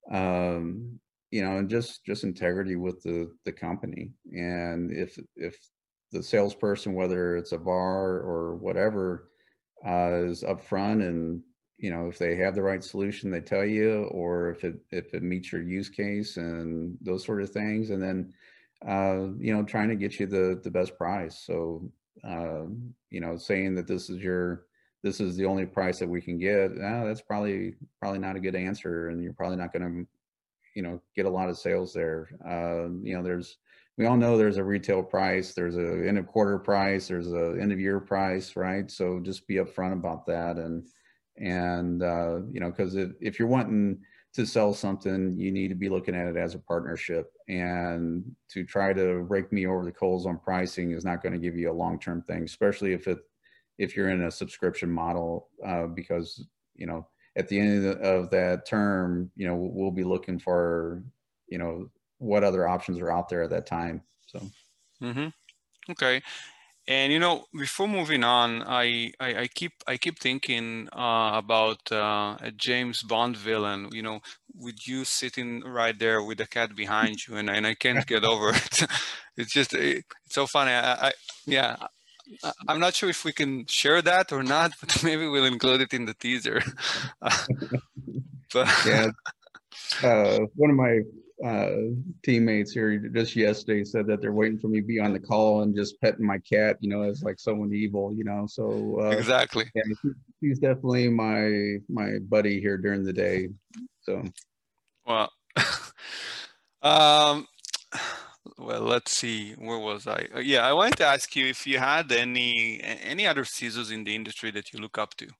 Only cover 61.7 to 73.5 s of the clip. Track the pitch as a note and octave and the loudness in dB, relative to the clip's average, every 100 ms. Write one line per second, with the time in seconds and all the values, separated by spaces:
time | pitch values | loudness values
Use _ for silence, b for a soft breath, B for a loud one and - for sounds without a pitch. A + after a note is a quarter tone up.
61.7 | E2 F#2 _ _ _ A#2+ G#2 G2+ F#2 F2 | -6 -10 _ _ _ 0 4 4 4 2
62.7 | F2+ - F2 E2+ E2+ F2 F2 E2 E2 E2 | 0 -2 -4 0 -2 0 -2 0 -2 -4
63.7 | E2+ E2+ E2 - _ _ - G2 - _ | -4 -4 -6 -12 _ _ -14 -14 -18 _
64.7 | _ _ _ B2 A#2+ D#3 - _ _ _ | _ _ _ -8 -6 -8 -10 _ _ _
65.7 | _ - F3 C3 B2+ B B B B B | _ -14 -2 0 0 B B B B B
66.7 | B - C3+ C3+ D#3 F3 E3 - D#3+ C#3 | B -2 2 4 4 4 2 -4 -8 -6
67.7 | - G3 G3+ D#3 D3 A#2+ B2 A#2+ A#2 - | -2 -2 0 0 2 4 6 4 0 -2
68.7 | B2 A#2+ A#2 A#2 - B2+ A2+ B2 - E3+ | 0 0 0 -4 -6 -6 -4 -4 -6 -8
69.7 | _ - B2 - E3 C3 C3 - A#2+ A#2 | _ -6 -4 -4 -2 -2 -2 -2 -2 -4
70.7 | A2+ A2 - A#2+ A2+ A2 A2 G#2 A2+ A2 | -8 -12 -4 0 2 4 2 2 4 4
71.7 | A2 - A2 G#2+ G#2 G#2 G#2+ A2+ G#2+ B2+ | 0 -4 0 0 0 -2 -6 -10 -6 -2
72.7 | B2 B2 A#2 A2+ A2+ A#2+ A2+ G#2 | 0 0 -6 0 2 2 0 -2